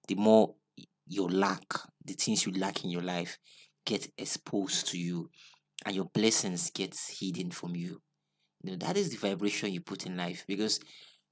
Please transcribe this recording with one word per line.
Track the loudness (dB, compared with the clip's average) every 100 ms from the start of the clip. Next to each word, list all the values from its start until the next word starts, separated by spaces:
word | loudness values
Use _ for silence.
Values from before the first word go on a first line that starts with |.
| -4
the | 4
more | 8 10 8 2 _ -20
y-, | -20 _ -6
your | -2 2
lack, | 4 4 0 -4 -6 -8 -16
the | -8
things | -2 0 2 0
you |
lack | 0 -2 -2
in | -4
your | -4
life, | -2 -2 -4 -8 -18 -20 -20 _ -2
get | -2 -4 -8
exposed | -6 -6 -4 -2 0 -2 -2
to | -2
you, | -2 -4 -6 -12 -20 -20 _ -10 -4
and | -4
your | -2
blessings | 4 4 4 2 -2 -4
get | -4 -6 -6 -10
hidden | -6 -6 -4 -6
from | -6 -6 -6
you. | -6 -10 _ _ _ _ _ _
You | -8
know, | -4
that | 0 0
is | 0
the | 0
vibration | -2 0 0 0 -2
you | -4
put | -6 -8 -6
in | -4
life, | -4 -4 -4
because | 0 0 0 -4 -20 -20 -20 _